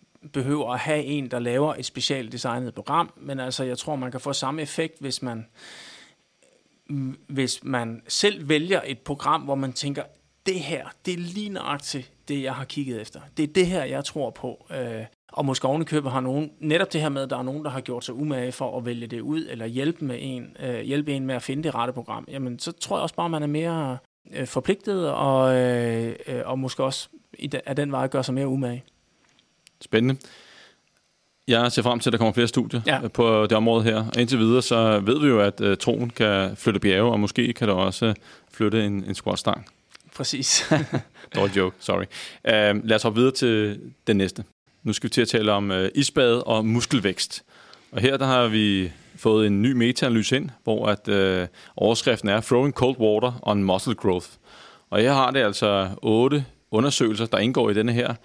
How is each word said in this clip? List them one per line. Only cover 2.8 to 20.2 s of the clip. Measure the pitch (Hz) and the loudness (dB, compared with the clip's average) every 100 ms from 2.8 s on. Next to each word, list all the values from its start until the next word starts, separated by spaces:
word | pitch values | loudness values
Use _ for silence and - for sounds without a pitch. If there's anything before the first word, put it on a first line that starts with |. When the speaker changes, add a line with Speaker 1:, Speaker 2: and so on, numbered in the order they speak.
| 101 151 170 - | -2 0 0 -6
Speaker 1:
men | 139 135 | -10 -8
altså, | 127 123 | -6 -6
jeg | 131 123 | -6 -6
tror, | - 147 | -6 -6
man | 127 | -6
kan | 127 | -8
få | - | -6
samme | 139 131 151 | -4 -4 -4
effekt, | 147 - 160 - | -6 -4 -6 -6
hvis | 139 123 | -8 -8
man, | 127 113 117 _ - - - - - _ _ _ _ _ _ _ - 147 131 - - | -6 -8 -12 _ -20 -20 -20 -20 -20 _ _ _ _ _ _ _ -8 -6 -6 -8 -8
hvis | 139 131 - | -4 -4 -4
man | - 131 117 117 - | -4 -4 -4 -8 -6
selv | - 202 196 147 | -2 0 0 0
vælger | 156 165 190 - | 0 2 -2 -2
et | 131 | -8
program, | - 143 135 156 | -8 -4 0 0
hvor | 139 139 | 0 -4
man | 135 | -4
tænker, | 123 143 143 - _ _ _ - | -6 -6 -6 -10 _ _ _ -6
"Det | 185 | -4
her, | 143 160 - - - | -4 -8 -8 -12 -6
det | |
er | 175 | -6
lige | 175 185 208 | -6 -8 -8
nøjagtigt | 190 - 143 - 143 127 _ - | -8 -6 -6 -6 -10 -10 _ -8
det, | 143 | -6
jeg | 131 127 | -6 -8
har | 131 | -8
kigget | - 135 113 | -6 -6 -6
efter. | 110 - - - | -10 -16 -10 -4
Det | |
er | 147 | 0
det | 151 175 | 2 2
her, | 185 | 0
jeg | 135 135 139 | -4 -6 -6
tror | 160 127 | -6 -6
på." | - 127 - - | -6 -10 -10 -10
Øh, | 151 120 110 113 _ _ | -8 -6 -8 -12 _ _
og | - 143 | -4 -2
måske | 131 131 | 0 0
ovenikøbet | 147 165 156 139 | -2 -2 -2 -2
har | 131 | -2
nogen, | 127 139 151 - | -2 -2 -4 -6
netop | 151 160 190 | 0 0 2
det | 165 | -2
her | 151 | -2
med, | 139 | -2
at | 135 | -4
der | 131 | -4
er | |
nogen, | 127 143 | -6 -6
der | 151 | -6
har | 131 | -8
gjort | 127 120 - | -8 -8 -8
sig | 120 | -6
umage | 151 135 123 | -4 -2 -4
for | 123 135 - | -6 -6 -6
at | 120 | -6
vælge | 120 117 | -6 -8
det | 117 | -8
ud, | 120 156 - | -4 -4 -6
eller | - 113 | -8 -6
hjælpe | 123 143 170 143 | -2 -2 -2 -6
med | 120 | -6